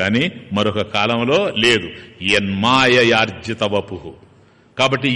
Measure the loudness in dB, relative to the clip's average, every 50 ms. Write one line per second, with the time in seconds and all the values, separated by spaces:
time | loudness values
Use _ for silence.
0 | 0 0 0 0 0 -2 -6 -10 -12 -4 -2 0 0 0 -2 -2 -6 -2 -2 -2
1 | 0 0 0 0 0 0 0 0 0 -2 -2 0 2 2 2 2 0 -6 -12 -18
2 | -20 -20 -16 -8 -2 0 0 0 0 0 -2 0 2 2 2 4 4 4 4 4
3 | 4 4 4 2 2 0 -4 -10 -10 -10 -4 -4 -2 -2 -2 -2 -4 -6 -12 -14
4 | -14 -16 -18 -20 -20 _ _ -20 _ _ _ _ _ _ _ 0 0 0 0 0
5 | 0 -2 0